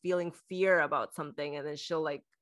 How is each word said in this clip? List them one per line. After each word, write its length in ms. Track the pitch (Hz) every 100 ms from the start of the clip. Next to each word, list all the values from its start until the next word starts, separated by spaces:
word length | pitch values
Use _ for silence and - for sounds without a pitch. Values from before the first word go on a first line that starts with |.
feeling 300 | 180 180 170
fear 480 | - - 185 190 175
about 340 | 147 143 107
something, 420 | - 147 131 147 147
and 100 | 147
then 100 | 151
she'll, 260 | - 160
like, 220 | 156 143 - _